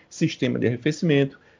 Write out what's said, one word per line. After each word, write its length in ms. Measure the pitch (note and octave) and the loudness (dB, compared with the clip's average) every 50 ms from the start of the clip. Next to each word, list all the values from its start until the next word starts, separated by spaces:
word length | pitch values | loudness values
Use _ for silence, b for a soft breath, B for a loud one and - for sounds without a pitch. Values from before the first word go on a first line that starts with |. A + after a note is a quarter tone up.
| b b | b b
sistema 520 | - - E3 D3+ - - C3+ B2 A#2+ A#2+ | -6 -2 -2 -2 -2 -2 -2 -2 -2 0
de 80 | A2 A2 | 0 0
arrefecimento, 720 | B2 A#2+ - D3+ D#3 - F#3+ E3 D3 C#3 C#3 C#3 - - _ _ _ _ | -2 0 -2 -4 -4 -2 0 2 2 2 2 0 -4 -14 _ _ _ _